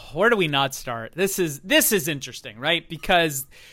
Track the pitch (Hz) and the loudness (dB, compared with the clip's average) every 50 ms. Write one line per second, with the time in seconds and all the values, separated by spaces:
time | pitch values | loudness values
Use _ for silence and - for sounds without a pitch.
0 | - - - 156 196 233 240 208 180 156 143 139 139 135 - - - 131 120 117 | -4 -8 -2 2 4 4 4 4 2 2 2 2 0 0 -2 -6 -8 -8 -8 -8
1 | 113 - - 160 190 190 - - 180 160 139 - - 190 269 311 - - 226 190 | -10 -10 -4 -2 -2 -2 0 0 -2 -2 -4 -8 -2 2 2 4 4 4 2 0
2 | 135 170 156 135 - 127 120 - - 127 104 110 127 156 170 165 165 - 170 151 | 0 -2 -6 -6 -8 -12 -14 -14 -14 -16 -14 -6 -2 -2 -2 -2 -2 -8 -12 -8
3 | - - 190 175 170 160 147 135 135 - - - - - | 0 2 4 4 4 2 0 -6 -8 -10 -16 -20 -20 -20